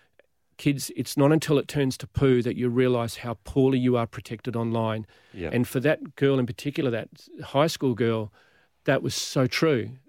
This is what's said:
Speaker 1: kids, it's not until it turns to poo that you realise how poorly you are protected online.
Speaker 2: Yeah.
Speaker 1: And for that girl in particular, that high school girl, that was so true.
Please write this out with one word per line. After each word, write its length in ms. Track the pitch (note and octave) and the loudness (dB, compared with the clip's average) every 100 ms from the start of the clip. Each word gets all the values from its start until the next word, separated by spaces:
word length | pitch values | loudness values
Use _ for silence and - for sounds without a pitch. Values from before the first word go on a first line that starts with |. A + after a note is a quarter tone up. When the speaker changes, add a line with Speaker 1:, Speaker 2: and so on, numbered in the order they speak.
| _ _ _ _ _ - | _ _ _ _ _ -2
Speaker 1:
kids, 340 | D3 C3+ - - | -2 0 -4 -8
it's 200 | A#2+ - | -4 2
not 140 | C#3 | 4
until 280 | D#3 D#3 C#3+ | 4 2 0
it 100 | - | 0
turns 280 | D3 C3+ - | -2 -2 -4
to 80 | - | -8
poo 340 | - C#3 B2 | 0 4 4
that 140 | A#2 G#2 | 2 -2
you 120 | B2 | 0
realise 460 | A#2+ B2+ B2 A#2 - | 2 2 2 -2 -6
how 180 | A#2+ A2 | -10 -10
poorly 340 | - C#3 C3 C3+ | -4 2 4 4
you 180 | B2+ A#2+ | 2 2
are 100 | A#2 | 0
protected 500 | - - A2 B2+ A2+ | -6 -12 -10 -6 -4
online. 500 | A#2 A2+ A2+ A2 G#2 _ _ | -2 -2 -2 -4 -8 _ _
Speaker 2:
Yeah. 180 | G2+ E2 | -10 -2
Speaker 1:
And 160 | A#2+ B2 | -2 0
for 120 | C3+ | 0
that 360 | C#3 D3+ C#3 - | 0 0 -4 -2
girl 220 | C3+ C3+ | 0 2
in 80 | A#2+ | -2
particular, 440 | - D#3+ D#3 C3+ | -6 -8 -4 -2
that 180 | A2+ - - - E4 | -4 -8 -16 -20 -18
high 240 | - C#3 D#3+ | -2 2 2
school 260 | - C3+ | 0 -2
girl, 380 | G#2+ A#2 A2+ G#2+ - _ _ _ _ | 0 0 0 -4 -12 _ _ _ _
that 180 | - C3+ | 0 0
was 120 | C3 | 0
so 320 | - - D3 B2+ | -4 -4 0 0
true. 440 | - D#3+ B2 G#2 C3 | 2 2 2 -2 -10